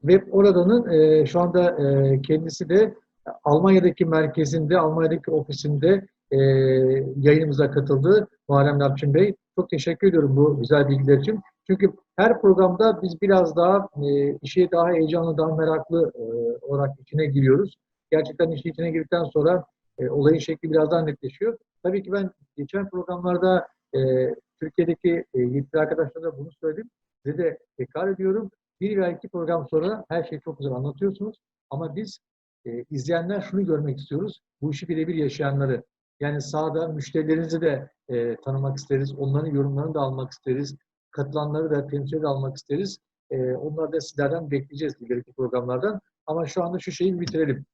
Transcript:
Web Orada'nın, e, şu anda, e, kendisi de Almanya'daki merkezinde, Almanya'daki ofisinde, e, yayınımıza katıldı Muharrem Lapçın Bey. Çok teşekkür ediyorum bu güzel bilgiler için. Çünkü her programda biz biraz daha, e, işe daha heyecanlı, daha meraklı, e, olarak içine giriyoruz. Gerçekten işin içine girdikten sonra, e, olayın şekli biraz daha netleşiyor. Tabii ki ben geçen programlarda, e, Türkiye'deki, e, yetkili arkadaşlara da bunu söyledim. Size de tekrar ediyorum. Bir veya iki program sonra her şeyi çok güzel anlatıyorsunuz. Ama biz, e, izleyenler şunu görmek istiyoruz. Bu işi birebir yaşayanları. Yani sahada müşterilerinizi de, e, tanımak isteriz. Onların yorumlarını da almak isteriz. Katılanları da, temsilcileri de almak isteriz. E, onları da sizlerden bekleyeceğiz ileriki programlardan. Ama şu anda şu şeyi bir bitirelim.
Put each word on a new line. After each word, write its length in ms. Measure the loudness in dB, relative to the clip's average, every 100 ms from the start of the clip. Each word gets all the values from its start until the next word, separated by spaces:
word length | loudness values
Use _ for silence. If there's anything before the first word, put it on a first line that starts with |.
Web 320 | 6 4 4
Orada'nın, 580 | 4 6 6 4 2 4
e, 360 | 4 6 6 4
şu 140 | 2
anda, 300 | 2 4 2
e, 520 | 2 2 2 4 2
kendisi 460 | 2 -2 -2 -8 0
de 260 | 4 4 0 _ _ -16 -6
Almanya'daki 600 | 2 4 6 6 4 2
merkezinde, 760 | 0 2 0 0 -2 0 2 2
Almanya'daki 520 | 2 2 0 0 -2
ofisinde, 760 | -2 -2 -6 -4 0 2 2 0 _ _
e, 80 | 2 4 4 4 4 2 2 -2 2
yayınımıza 540 | 4 4 2 0 0
katıldı 580 | 0 0 0 4 4 2 _ 0
Muharrem 320 | 2 4 2
Lapçın 340 | 0 0 0
Bey. 200 | 4 2 0 _ -6
Çok 120 | -4
teşekkür 380 | -4 -4 2 2
ediyorum 280 | 4 2 4
bu 240 | 4 2
güzel 280 | 2 2 4
bilgiler 300 | 2 4 4
için. 220 | 4 -4 -8 _ _
Çünkü 260 | 2 2 0 _ 2
her 240 | 2 4
programda 600 | 6 8 6 6 4 4
biz 180 | -4 -2
biraz 340 | 4 4 4 4
daha, 320 | 4 4 0 -6
e, 340 | 0 0 0 -2
işe 280 | -4 0 2
daha 180 | 4 2
heyecanlı, 500 | 2 2 0 -2 0
daha 180 | -2 0
meraklı, 560 | 0 -2 -2 0 0
e, 80 | -2 -8 -4 -4 -6
olarak 360 | -6 -4 -4 -6
içine 260 | _ -4 -2
giriyoruz. 500 | 2 4 4 2 _ _ _ _
Gerçekten 400 | -2 -2 -2 -2
işin 200 | -2 -8
içine 200 | -6 -4
girdikten 340 | -4 -2 -4
sonra, 400 | -2 0 2 2 -2 _ _ -8
e, 100 | -4
olayın 300 | 2 2 2
şekli 320 | 0 -8 0
biraz 200 | 0 2
daha 120 | 0
netleşiyor. 560 | -2 -6 -10 -6 -6 -6 _ _
Tabii 200 | -4 -4
ki 100 | -4
ben 180 | -4 -4 _ _ -14
geçen 340 | -8 -6 -6
programlarda, 800 | -8 -8 -6 -2 0 2 2 0 _ _ -2
e, 40 | 0 2 0 -4 _ _
Türkiye'deki, 640 | -6 -2 0 0 0 -2 -4
e, 60 | -2
yetkili 400 | -2 -2 -2 -2
arkadaşlara 440 | 0 0 -4 -4
da 140 | -10 -10
bunu 120 | -16 _
söyledim. 300 | -8 -8 -12 _ _ _
Size 140 | -10 -4
de 200 | -4 -4 _ _
tekrar 300 | -10 -4 -4
ediyorum. 420 | -2 -2 -2 -4 _ _ _
Bir 160 | -4 -2
veya 140 | -2
iki 180 | -4 -10
program 380 | -8 -4 -4 0
sonra 340 | -2 -2 -6 -6
her 160 | -6
şeyi 160 | -6 -10
çok 180 | -12 -8
güzel 140 | -8
anlatıyorsunuz. 640 | -6 -8 -4 -6 -4 -10 -12 _ _ _
Ama 260 | -10 -8 -10
biz, 240 | -12 -14 _ _ _ _ -14
e, 180 | -12 -10
izleyenler 500 | -10 -4 -4 -4 -8
şunu 260 | -6 -4 -2
görmek 320 | -2 -4 -8
istiyoruz. 420 | -8 -8 -8 -10 _ _
Bu 80 | -8
işi 180 | -8 -8
birebir 260 | -6 -4
yaşayanları. 680 | -4 -4 -4 -4 -2 -2 -4 -8 _ _ _
Yani 200 | -6 -6
sahada 480 | -6 -4 -4 -4 -6
müşterilerinizi 720 | -8 -6 -4 -2 -2 -2 -2
de, 300 | -2 -2 -8 _ _
e, 280 | -4 -4 -6
tanımak 400 | -6 -4 -4 -6
isteriz. 380 | -4 -4 -4
Onların 360 | -6 -2 -2 -2
yorumlarını 440 | -2 -2 -2 -4
da 60 | -4
almak 320 | -4 -4 -10
isteriz. 440 | -12 -6 -6 -6 -12 _ _ _
Katılanları 600 | -8 -6 -4 -4 -4 -2
da, 160 | -2 -4
temsilcileri 360 | -6 -6 -4
de 40 | -4
almak 300 | -4 -6 -10
isteriz. 420 | -8 -6 -6 -10 _ _ _
E, 220 | -6 -4
onları 400 | -4 -8 -6 -4
da 80 | -4
sizlerden 500 | -6 -4 -2 -2 -4
bekleyeceğiz 440 | -6 -6 -8 -8 -8
ileriki 320 | -6 -8 -8
programlardan. 680 | -8 -4 -4 -4 -4 -4 -6 _ _ -8
Ama 200 | -6 -4
şu 180 | -4
anda 140 | -4 -6
şu 140 | -10
şeyi 220 | -4 -2
bir 60 | -2
bitirelim. 440 | -4 -2 -2 -2 -8